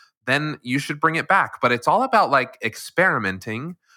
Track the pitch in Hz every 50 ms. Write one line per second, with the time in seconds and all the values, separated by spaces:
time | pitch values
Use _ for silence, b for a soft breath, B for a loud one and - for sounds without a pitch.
0 | b b b _ _ 127 131 143 151 151 147 - - 123 127 139 - - 156 147
1 | 160 160 156 156 131 - 190 190 147 110 - - - 123 123 117 - 156 160 208
2 | 262 254 240 214 180 123 139 135 127 - - - - 113 - - - - - -
3 | 180 185 160 127 104 95 95 95 - 113 110 117 143 170 180 b b b b